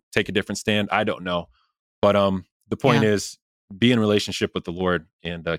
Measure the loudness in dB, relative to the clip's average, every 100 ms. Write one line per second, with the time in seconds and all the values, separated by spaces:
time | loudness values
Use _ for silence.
0 | _ -2 0 -2 -2 -4 -2 -2 0 0
1 | -2 -4 -4 -6 -6 _ _ _ _ _
2 | 2 4 2 0 -6 _ _ -2 2 4
3 | 2 0 -4 -14 _ _ _ 0 2 4
4 | 2 2 0 -4 -6 -6 -8 -4 -2 -2
5 | -4 _ -12 -8 -6